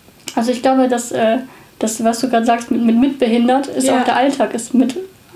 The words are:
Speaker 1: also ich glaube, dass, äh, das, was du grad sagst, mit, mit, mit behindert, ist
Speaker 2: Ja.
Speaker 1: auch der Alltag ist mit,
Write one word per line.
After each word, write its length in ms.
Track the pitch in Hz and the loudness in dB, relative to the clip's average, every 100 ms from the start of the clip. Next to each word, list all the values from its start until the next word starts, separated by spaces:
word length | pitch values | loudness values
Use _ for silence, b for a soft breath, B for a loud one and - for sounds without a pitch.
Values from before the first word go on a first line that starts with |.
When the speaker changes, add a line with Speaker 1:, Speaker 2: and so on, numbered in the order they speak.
| - _ - | -20 _ -8
Speaker 1:
also 160 | - 233 | -4 -2
ich 100 | 240 | 0
glaube, 260 | 262 262 254 | 2 2 2
dass, 240 | 240 - | 0 -4
äh, 260 | 254 220 226 B B B _ | -2 0 0 B B B _
das, 240 | 226 - | -6 -2
was 160 | 226 233 | -2 0
du 80 | 247 | 0
grad 180 | 233 233 | 0 2
sagst, 240 | 240 - | 0 -2
mit, 120 | 226 | 0
mit, 140 | 233 226 | 2 4
mit 200 | 277 - | 2 0
behindert, 460 | 240 233 233 262 277 | 0 2 2 2 0
ist 180 | 262 262 | -2 0
Speaker 2:
Ja. 140 | 262 | 2
Speaker 1:
auch 40 | |
der 120 | 240 233 | 0 2
Alltag 380 | 277 277 220 | 0 0 -2
ist 200 | 233 - | -4 -2
mit, 220 | 240 254 302 381 - - | 0 0 -2 -12 -18 -16